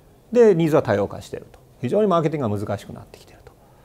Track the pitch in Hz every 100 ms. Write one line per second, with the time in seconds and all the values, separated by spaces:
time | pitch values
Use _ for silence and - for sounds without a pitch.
0 | - _ _ 240 226 170 165 151 - 101
1 | 98 - - - - - - _ 127 190
2 | 214 170 156 151 117 104 101 98 - -
3 | - - - - - - _ _